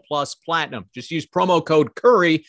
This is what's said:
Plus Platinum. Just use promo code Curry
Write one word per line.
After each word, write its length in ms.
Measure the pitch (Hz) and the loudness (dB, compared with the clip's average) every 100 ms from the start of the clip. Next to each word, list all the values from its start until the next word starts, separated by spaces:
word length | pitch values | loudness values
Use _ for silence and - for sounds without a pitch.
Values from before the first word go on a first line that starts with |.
| - | -6
Plus 300 | 147 143 - | -6 -6 -10
Platinum. 480 | - 165 151 123 95 | -6 -4 -4 -8 -14
Just 160 | - - | -16 -10
use 160 | 160 147 | -8 -6
promo 380 | 175 185 196 | -2 0 0
code 300 | - 156 151 - | 2 2 0 0
Curry 500 | 240 233 170 160 | 4 4 4 0